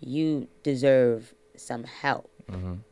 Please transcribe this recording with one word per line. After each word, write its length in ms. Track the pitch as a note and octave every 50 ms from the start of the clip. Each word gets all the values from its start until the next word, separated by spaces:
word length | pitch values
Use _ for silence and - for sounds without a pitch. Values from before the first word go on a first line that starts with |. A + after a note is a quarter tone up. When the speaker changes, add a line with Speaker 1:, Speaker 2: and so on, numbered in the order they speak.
Speaker 1:
you 480 | - B2+ C3 D#3 D#3+ D#3 D3+ C#3 A#2+ - _ _
deserve 720 | - D3+ C3+ B2 C3+ C#3 C3+ C3 B2 A#2+ A#2 A2 A#2 - - _ _ _ _
some 280 | - - - B2 A#2 A#2+
help, 460 | - - - - C#3 B2+ - - _ _ - _ -
Speaker 2:
Mm-hmm. 240 | F#2+ F#2 F#2 F2+ F2 F#2+ A2 _